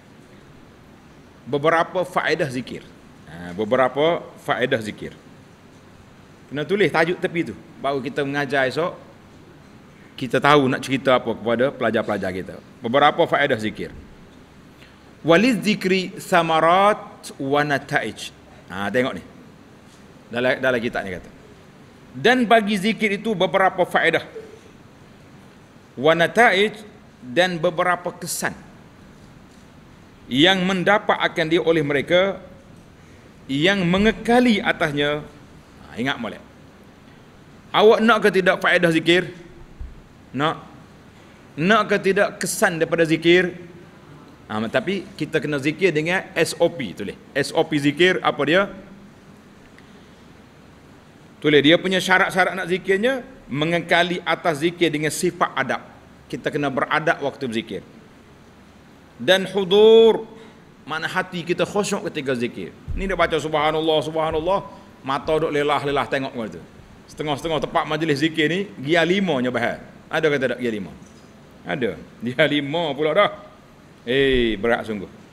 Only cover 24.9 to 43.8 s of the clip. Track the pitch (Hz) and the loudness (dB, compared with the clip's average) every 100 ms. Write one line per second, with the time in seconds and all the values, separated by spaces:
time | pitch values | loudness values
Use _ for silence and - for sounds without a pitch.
24.9 | - - - - - - - - - - | -20 -20 -20 -20 -20 -20 -20 -20 -20 -18
25.9 | - 139 165 165 165 233 185 208 208 - | 0 4 4 4 4 4 4 0 -2 -18
26.9 | - - - 127 123 180 175 170 165 180 | -20 -20 -20 -6 0 0 2 -2 0 0
27.9 | 175 175 - 170 - 139 85 - - - | 0 -4 -10 -10 -6 -6 -8 -18 -20 -20
28.9 | - - - - - - - - - - | -20 -20 -20 -20 -20 -20 -20 -20 -20 -20
29.9 | - - - - 123 170 190 180 190 175 | -20 -20 -20 -4 4 4 4 0 0 2
30.9 | 208 - 185 165 165 160 165 165 165 143 | 2 2 0 0 -2 0 0 2 0 2
31.9 | 143 131 175 196 190 - - - - - | 0 2 2 2 -2 -12 -20 -20 -20 -20
32.9 | - - - - - - 135 165 202 170 | -20 -20 -20 -20 -18 -6 0 2 2 2
33.9 | 185 214 220 220 240 247 208 - 170 160 | 2 2 0 2 4 4 2 0 -2 -2
34.9 | 143 147 147 147 - - - - - - | 0 -2 -2 -8 -18 -20 -20 -20 -20 -16
35.9 | 82 127 139 110 90 - - - - - | -6 -4 -4 -8 -12 -18 -20 -20 -20 -20
36.9 | - - - - - - - - - 208 | -20 -20 -20 -20 -20 -20 -20 -4 4 6
37.9 | 208 220 220 214 185 190 175 185 180 175 | 6 4 4 2 2 2 2 2 2 4
38.9 | 160 160 175 180 - - - - - - | 2 4 2 2 -8 -20 -20 -20 -16 -16
39.9 | - - - - 123 151 - - - - | -16 -20 -20 -12 -4 -4 -4 -12 -20 -20
40.9 | - - - - - - - 170 220 208 | -20 -20 -20 -20 -20 -16 -2 2 2 2
41.9 | 202 196 190 202 - - - 202 165 156 | 0 2 2 0 -2 -8 0 0 0 -2
42.9 | 165 160 160 170 175 175 - - - | 2 2 2 4 4 4 -4 -16 -20